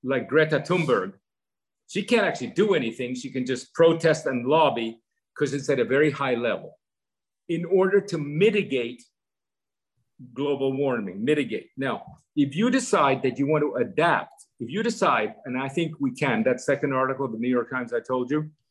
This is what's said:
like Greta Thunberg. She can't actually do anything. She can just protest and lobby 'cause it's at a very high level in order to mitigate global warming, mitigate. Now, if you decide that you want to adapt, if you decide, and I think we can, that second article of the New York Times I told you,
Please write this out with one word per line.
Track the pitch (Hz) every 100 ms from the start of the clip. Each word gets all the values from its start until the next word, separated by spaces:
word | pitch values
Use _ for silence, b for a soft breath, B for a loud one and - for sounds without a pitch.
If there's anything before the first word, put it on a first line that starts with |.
like | 127 131 104
Greta | 147 156 151
Thunberg. | - 180 156 110 95 - _ _ _ _ _ _ _
She | 214
can't | 202 233 190
actually | - 123 156
do | 214
anything. | 170 113 110 123
She | 123 131
can | 135 127
just | 123 -
protest | - 165 165 160 151 151
and | 123 123
lobby | 156 147 120 113 113 _ _ _
'cause | - 147 143
it's | 131
at | 131
a |
very | 110 135 156
high | 139 135 120 120
level | 98 - - _ _ _ _ _ _ -
in | 170
order | 170 190 185 196
to | 196 165
mitigate | 147 151 214 214 143 131 117 123 _ _ _ _ _ _ _ _ _ _ _ _ 127
global | 127 147 135 135 135
warming, | 139 120 101 92
mitigate. | 120 147 120 104 - -
Now, | 135 104 - - _
if | - 139 151
you | 233
decide | 262 247 190 151 202
that | 131 120
you | 139
want | 156
to | 147 127 107
adapt, | 98 165 120 - - - -
if | 117
you | 185
decide, | 226 226 175 120 107 107
and | 131 127
I | 135
think | 151 160 156
we | 139 123
can, | 143 110
that | 113 123
second | - 139 139
article | 131 131 131 131
of |
the | 113
New | 123 123
York | 117
Times | 127 117
I | 117
told | - 127 123
you, | 151 151 _ _